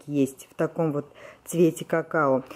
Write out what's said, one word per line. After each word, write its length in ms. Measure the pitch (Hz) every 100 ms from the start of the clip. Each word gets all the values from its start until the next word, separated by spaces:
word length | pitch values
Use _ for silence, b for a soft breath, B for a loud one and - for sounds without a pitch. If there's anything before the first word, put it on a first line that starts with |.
| -
есть 400 | 143 135 - -
в 20 |
таком 380 | - 156 - 160
вот 140 | 143 143 - B B -
цвете 380 | 170 165 160
какао. 580 | - 165 156 165 143 131 -